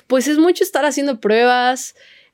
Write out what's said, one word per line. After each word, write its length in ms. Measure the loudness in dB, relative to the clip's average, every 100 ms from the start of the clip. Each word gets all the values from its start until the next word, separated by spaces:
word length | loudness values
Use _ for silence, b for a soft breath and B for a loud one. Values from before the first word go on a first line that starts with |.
| -4
pues 200 | -2 0
es 100 | 2
mucho 280 | 2 2 -2
estar 180 | -2
haciendo 380 | -2 -2 -4 -2
pruebas, 720 | 0 2 2 2 0 -2 -8 -18 b b b